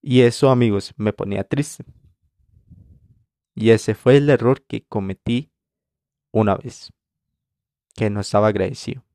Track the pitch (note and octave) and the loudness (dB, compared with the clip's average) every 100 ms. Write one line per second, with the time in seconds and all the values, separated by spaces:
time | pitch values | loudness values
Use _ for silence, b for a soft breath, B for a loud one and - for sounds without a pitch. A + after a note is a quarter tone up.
0 | D3 B2+ A#2+ - C3+ B2 A#2+ G2 - - | 2 4 4 4 2 4 2 0 -6 -4
1 | G#2+ - G2+ G2+ G2 C#3+ D3 - - _ | -4 -4 -6 -6 -4 -6 -6 -12 -20 _
2 | _ _ _ _ _ _ _ - _ _ | _ _ _ _ _ _ _ -20 _ _
3 | _ _ _ _ _ - A2 A2 - G#2 | _ _ _ _ _ -2 2 2 2 -2
4 | - C#3 C#3+ C3+ A2+ C3 _ A2+ _ A2 | 4 4 4 2 2 -2 _ -14 _ -8
5 | G2 F#2+ - A#2+ D3+ _ _ _ _ _ | -8 -8 -4 -6 -6 _ _ _ _ _
6 | _ _ _ G#2+ G#2 F#2 - - - _ | _ _ _ -2 0 -2 -6 -20 -20 _
7 | _ _ _ _ _ _ _ _ _ - | _ _ _ _ _ _ _ _ _ -6
8 | G#2+ G#2 G2 G#2 G#2+ G2+ F#2+ - - B2+ | -4 -4 -2 0 0 0 -4 -6 -12 -14
9 | _ | _